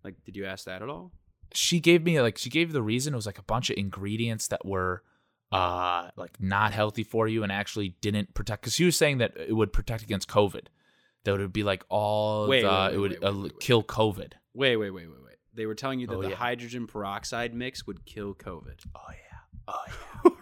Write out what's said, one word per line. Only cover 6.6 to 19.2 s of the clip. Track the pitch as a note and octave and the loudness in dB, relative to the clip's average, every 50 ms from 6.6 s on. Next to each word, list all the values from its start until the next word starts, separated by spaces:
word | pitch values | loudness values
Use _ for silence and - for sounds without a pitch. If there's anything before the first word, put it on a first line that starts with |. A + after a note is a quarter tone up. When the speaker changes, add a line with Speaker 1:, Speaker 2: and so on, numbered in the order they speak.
| A2 G#2+ G2+ | 2 2 2
Speaker 2:
healthy | G#2+ G#2+ G#2+ - A#2 G#2+ | 2 0 0 0 -4 -6
for | - - A2+ A2 A2 | -2 0 0 2 2
you | A2 A2+ | 2 0
and | G#2+ G2 | 0 0
actually | G2 G2+ G2+ - - A2 G2+ F#2 F2 _ | -2 -2 -4 -4 -4 -4 -4 -4 -6 _
didn't | - G#2 G#2 G#2 G2+ - _ | -2 0 0 0 -2 -2 _
protect, | - G#2 - G#2+ - - | -6 -4 -4 -6 -6 -4
'cause | A#2+ - | -4 2
she | - E3+ | 4 4
was | F3+ D#3 | 4 6
saying | - D#3+ D3 C#3 B2+ | 4 4 4 4 2
that | A2+ - - | 0 0 -2
it | - D#2 - A2 | -4 -4 0 2
would | A2 G#2+ G2 - | 2 2 4 2
protect | - G#2 - A#2 A2 A2 | 0 0 0 -4 -6 -4
against | - G#2+ F#2 - - | -4 -4 -4 -4 2
covid. | - G#2 G#2 G2 - - - - _ _ _ _ _ _ _ _ _ _ - | 4 4 4 4 2 -4 -12 -16 _ _ _ _ _ _ _ _ _ _ -2
That | G#2 G2+ | 0 0
it | G2 | 0
would | G2+ F#2+ F#2 | 0 -2 -2
be, | G#2+ G2+ | 0 2
like, | G2+ F#2+ F#2 - - | 2 0 0 -2 -2
all | G#2+ G#2 G#2 G#2 G#2+ G#2+ G#2+ G#2+ G#2+ G#2+ G#2+ B2 | 0 0 2 2 2 2 2 2 0 0 2 4
Speaker 1:
Wait, | C3+ B2+ | 4 4
Speaker 2:
the, | A2 G2 | 6 6
Speaker 1:
wait, | F#2+ F#2+ | 4 4
wait, | F#2+ F#2+ - | 4 2 2
Speaker 2:
it | G2 | 2
would, | G2+ G2 | 0 0
Speaker 1:
wait, | F#2 - | 0 0
wait, | - G2+ | 0 0
Speaker 2:
uh, | G2+ | 0
Speaker 1:
wait, | G2 G2 E2+ - | 0 -4 -8 -8
wait. | - | -6
Speaker 2:
kill | - - B2 A2+ G#2 | 2 4 4 4 4
covid. | - - A2 A2 A2 F#2+ F#2+ - - - - _ _ - | 2 0 2 2 2 0 -2 -8 -14 -16 -20 _ _ -4
Speaker 1:
Wait, | - C#3 C3 A#2+ A2 | 0 2 2 4 2
wait, | G#2 G2 | 0 -2
wait, | F#2+ F2+ E2+ E2 | -6 -10 -14 -16
wait, | C#2+ B1+ C2 | -20 -20 -20
wait. | B1+ - _ _ _ - | -20 -20 _ _ _ -10
They | A#2 A2 | -6 -6
were | A2 G#2+ | -6 -4
telling | - B2 C3+ C3+ B2+ | -4 -4 -4 -4 -4
you | B2 G#2+ | -4 -4
that | A2 | -4
Speaker 2:
Oh, | G#2 | -4
Speaker 1:
the | G2 G2 | -4 -4
Speaker 2:
yeah. | F#2+ | -4
Speaker 1:
hydrogen | - A#2+ A#2+ B2 A#2+ A#2+ A#2 A#2+ B2 A#2 A2 | -2 -2 -2 -2 -4 -6 -8 -8 -8 -8 -8
peroxide | - G#2+ G2+ G2 G2 A2 - - B2+ A#2 A#2+ A#2+ A#2 | -6 -6 -6 -4 -6 -6 -6 -6 -6 -4 -4 -4 -6
mix | A#2+ B2 C3 C3 - - - | -6 -8 -8 -8 -10 -10 -10
would | G2 - - | -12 -12 -14
kill | - - G#2+ G2+ G2+ F#2+ | -16 -12 -10 -8 -8 -10
covid. | - - G#2 F2 D#2 C2 C2 - - - - - | -10 -12 -12 -12 -12 -14 -16 -18 -16 -16 -16 -16
Speaker 2:
Oh, | - - - | -16 -16 -18
yeah. | - - | -18 -18